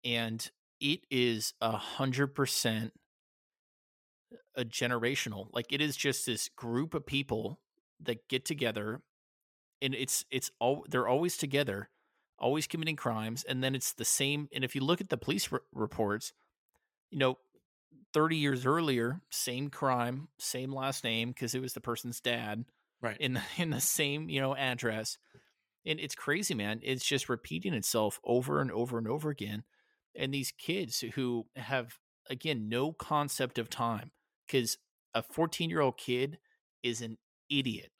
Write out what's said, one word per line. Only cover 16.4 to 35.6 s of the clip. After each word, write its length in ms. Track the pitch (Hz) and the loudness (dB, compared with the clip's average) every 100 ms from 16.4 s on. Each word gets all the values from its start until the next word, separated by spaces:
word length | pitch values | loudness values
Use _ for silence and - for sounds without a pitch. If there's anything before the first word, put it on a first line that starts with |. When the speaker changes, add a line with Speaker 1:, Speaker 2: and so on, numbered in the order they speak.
| _ _ _ _ _ _ _ | _ _ _ _ _ _ _
Speaker 1:
you 80 | 165 | 2
know, 200 | 131 131 _ _ _ _ _ - - | 2 2 _ _ _ _ _ -20 -2
thirty 240 | 151 160 165 | 2 4 4
years 280 | 143 131 131 | 2 4 4
earlier, 560 | 160 160 123 117 165 _ | 4 4 4 2 0 _
same 380 | - - 123 143 | -4 -2 -2 -4
crime, 600 | - 139 127 120 127 147 _ | 0 2 4 2 -2 -8 _
same 340 | - 127 131 | -6 -4 -4
last 300 | 135 135 135 | -2 -2 -2
name, 300 | 117 113 117 | 0 0 0
'cause 220 | 123 120 131 | -2 -2 -2
it 60 | |
was 120 | 131 | -4
the 80 | - | -6
person's 400 | - 117 123 - | -4 -4 -4 -4
dad 440 | 123 120 110 107 117 _ _ _ | 0 0 -2 -6 -6 _ _ _
Speaker 2:
Right. 180 | 117 104 | -6 -2
Speaker 1:
in 140 | 143 | 0
the, 100 | 127 - | 0 -2
<laughs> 60 | - | -2
in 140 | 170 | 0
the 100 | 139 | 0
same, 480 | - - 143 147 160 | 0 2 2 0 -2
you 120 | 143 | 0
know, 140 | 135 139 | 2 2
address. 600 | 135 123 120 110 110 - _ - _ _ _ _ - | 0 0 0 -2 -4 -8 _ -20 _ _ _ _ -4
And 140 | 160 | -4
it's 160 | 147 - | -4 -6
crazy, 380 | - 160 208 | 0 0 2
man. 260 | 117 104 113 | 0 0 -2
It's 220 | - 131 - | -2 0 2
just 240 | 139 - | 0 0
repeating 440 | 123 - 160 190 | -4 -2 -4 -2
itself 460 | 139 - 117 107 - | -2 2 2 2 0
over 380 | - 123 127 147 | 2 4 4 2
and 100 | 135 | 2
over 260 | 101 123 117 | 0 -2 -2
and 100 | 113 | -2
over 220 | 143 151 | -2 -2
again. 340 | 143 104 107 - _ _ _ _ - | -4 -4 -6 -10 _ _ _ _ -6
And 180 | 135 | -2
these 180 | 139 127 | -2 -4
kids 480 | - - 185 151 - | -6 -4 -2 0 -4
who 460 | 113 110 127 120 110 131 | -4 -2 0 0 -4 -12
have, 440 | 113 135 117 - _ _ - | -2 -2 -2 -12 _ _ -10
again, 400 | 131 160 135 107 | -6 -2 -2 0
no 240 | 117 143 | 0 0
concept 640 | 160 - 151 147 - 127 - | -2 0 0 0 0 -2 -2
of 120 | 113 | -4
time, 420 | - 120 110 - _ _ _ - | -2 -2 -2 -6 _ _ _ 0
'cause 300 | 135 117 - _ _ _ | 0 2 -2 _ _ _
a 100 | 117 | -4
fourteen-year-old 760 | - - 165 - | -4 0 0 0